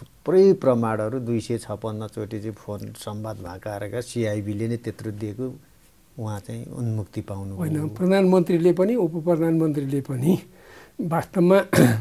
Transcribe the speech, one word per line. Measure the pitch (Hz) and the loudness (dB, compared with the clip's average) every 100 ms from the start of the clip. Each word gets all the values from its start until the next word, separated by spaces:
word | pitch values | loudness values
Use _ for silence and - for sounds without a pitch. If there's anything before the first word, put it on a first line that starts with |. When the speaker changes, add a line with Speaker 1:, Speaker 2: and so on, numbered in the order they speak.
Speaker 1:
थुप्रै | - _ - 185 196 | -20 _ 2 6 6
प्रमाणहरू | 190 135 117 113 107 107 131 | 6 4 2 2 0 -2 -4
दुई | 117 117 | -2 -2
सय | - 113 | -2 -6
छपन्न | - 104 110 107 107 | -6 -8 -8 -8 -8
चोटि | 110 101 107 | -8 -8 -8
चाहिँ | 107 | -10
फोन | 101 - 104 107 110 | -12 -12 -10 -10 -12
संवाद | 107 104 110 101 | -12 -10 -10 -10
भएका | 87 95 107 | -12 -12 -10
आएका, | 101 104 120 | -8 -8 -8
सिआइबीले | 120 120 110 107 101 101 113 | -6 -4 -2 -2 -4 -4 -4
नै | 120 | -4
त्यत्रो | 113 - 107 | -6 -8 -10
दिएको, | 104 107 110 131 135 - _ _ _ _ - | -8 -8 -8 -8 -10 -20 _ _ _ _ -10
उहाँ | 107 101 | -8 -8
चाहिँ | - 117 - | -10 -12 -12
उन्मुक्ति | - 117 110 95 110 | -6 -4 -4 -6 -8
पाउनु | - 98 98 | -8 -10 -8
Speaker 2:
होइन, | 98 - 151 151 | -6 -4 -2 -4
प्रधानमन्त्रीले | - 180 196 185 185 175 170 180 | -2 2 4 6 4 4 2 4
पनि | 170 196 | 4 2
उप | 240 175 170 | 2 0 -2
प्रधानमन्त्रीले | 165 160 165 165 160 143 135 139 | 0 2 2 2 2 0 -2 -2
पनि | 135 127 147 - - - - - - - | -2 0 2 2 0 -20 -20 -20 -16 -8
वास्तवमा | 175 160 - 190 175 196 190 | -2 -2 0 2 6 6 4
<clears throat> | - 127 110 | 6 6 4